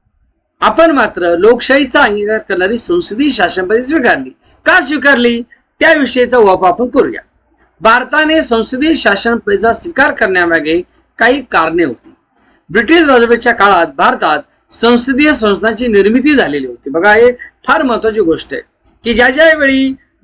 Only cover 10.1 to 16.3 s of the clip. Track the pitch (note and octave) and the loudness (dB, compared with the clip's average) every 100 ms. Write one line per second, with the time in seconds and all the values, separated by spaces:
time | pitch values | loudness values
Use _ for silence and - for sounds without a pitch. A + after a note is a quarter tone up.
10.1 | - G#3+ F#3 E3+ E3 D3+ E3+ - _ _ | 0 -2 0 0 0 -2 -4 -6 _ _
11.1 | - A#3 C#4 B3 F#3 D#3+ E3 D#3 A2+ - | -2 0 0 -2 -2 -2 -2 -2 -4 -16
12.1 | _ _ _ _ _ - F3+ A3+ E4+ D4+ | _ _ _ _ _ -6 -4 2 2 4
13.1 | B3+ A#3 A#3 A#3+ A#3 G3+ F#3 D#3+ C#3+ G#3 | 2 2 2 0 0 2 2 0 0 -2
14.1 | - E3+ D3+ - _ _ - A#3 A#3+ B3+ | 0 -2 -2 -6 _ _ -2 2 2 0
15.1 | C4 D4+ D4+ G#3+ F#3+ G#3+ A3+ B3 G3+ G3 | 0 0 2 0 -2 -2 -4 0 2 2
16.1 | B3 C#4+ | 2 2